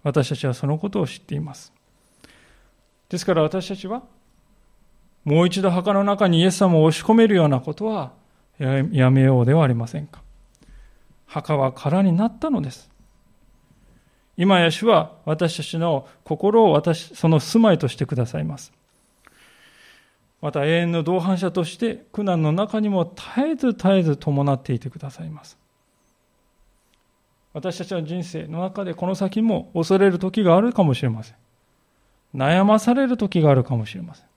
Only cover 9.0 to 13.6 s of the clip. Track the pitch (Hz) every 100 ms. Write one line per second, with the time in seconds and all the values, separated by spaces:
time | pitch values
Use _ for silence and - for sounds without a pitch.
9 | 127 131 131 127 120 156 143 117 117 156
10 | 147 - - _ _ _ - - - _
11 | _ _ _ 151 - 147 131 131 143 180
12 | 196 170 226 - 320 240 143 - _ _
13 | _ _ _ _ _ _